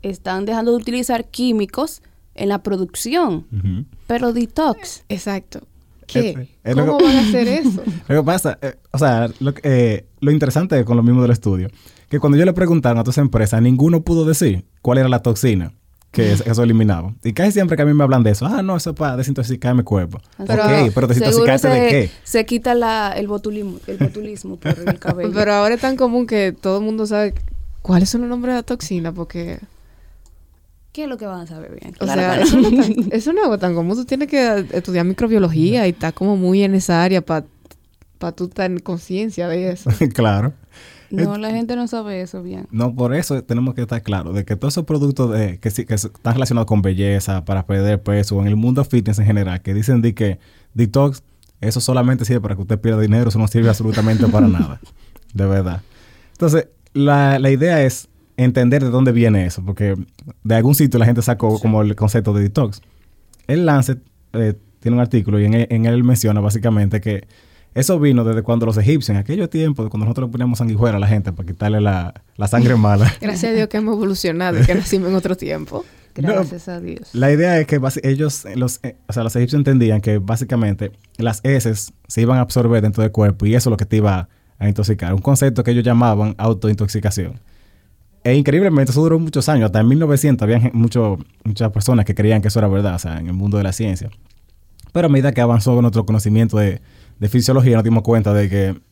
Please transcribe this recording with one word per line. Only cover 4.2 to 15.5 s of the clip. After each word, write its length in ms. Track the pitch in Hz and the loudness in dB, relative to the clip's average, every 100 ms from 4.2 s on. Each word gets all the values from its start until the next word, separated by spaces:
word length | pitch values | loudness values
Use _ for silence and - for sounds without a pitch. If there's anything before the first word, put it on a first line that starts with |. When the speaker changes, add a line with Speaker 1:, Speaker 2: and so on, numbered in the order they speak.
| 247 | 0
Speaker 1:
detox. 720 | 233 226 - 311 214 190 - _ | -2 -4 -2 -2 -2 -8 -18 _
Speaker 3:
Exacto. 500 | 202 202 196 - - - _ _ _ - | -8 -6 -8 -10 -20 -20 _ _ _ -4
Speaker 2:
Ese, 260 | 247 226 | -2 -2
Speaker 3:
¿Qué? 240 | 139 127 _ | -6 -14 _
Speaker 2:
es 100 | - | -2
lo 120 | 131 147 | 0 2
Speaker 3:
¿Cómo 120 | - | 4
Speaker 2:
que 60 | |
Speaker 3:
van 120 | 330 262 | 4 4
a 40 | |
hacer 260 | 214 240 233 | 2 0 0
eso? 340 | 294 269 185 - | 0 0 -2 -6
Speaker 2:
<laughs> 140 | 165 - | -8 -2
Lo 80 | 147 | 0
que 60 | 147 | 0
pasa, 320 | 180 151 - | -2 -4 -6
eh, 120 | 139 - _ | -10 -12 _
o 80 | 131 | 0
sea, 300 | 147 117 117 - | 2 2 -2 -2
lo 160 | 135 | -6
que, 60 | 143 | -4
eh, 440 | 147 131 117 104 - _ | 0 2 2 0 -8 _
lo 120 | 143 | 2
interesante 520 | 151 143 147 180 143 | 2 2 0 0 -2
con 120 | 117 120 | 2 2
lo 80 | |
mismo 180 | 117 123 | 4 4
del 80 | 123 | 2
estudio, 380 | 120 104 92 95 - - _ _ | 0 0 -2 -6 -12 -20 _ _
que 100 | 147 | -2
cuando 180 | 147 143 | 2 4
yo 80 | |
le 80 | 180 | 4
preguntaron 460 | 180 180 165 127 117 | 2 0 2 2 0
a 40 | |
otras 160 | 113 135 | 0 0
empresas, 440 | 143 110 107 113 | 0 2 0 2
ninguno 400 | 120 127 156 165 | 4 4 4 2
pudo 220 | 165 165 | 0 0
decir 400 | 160 151 156 92 - _ | 2 2 0 -2 -6 _
cuál 160 | - 127 | 0 2
era 100 | 131 | 2
la 120 | 123 | 2
toxina 500 | 123 107 131 | 0 0 0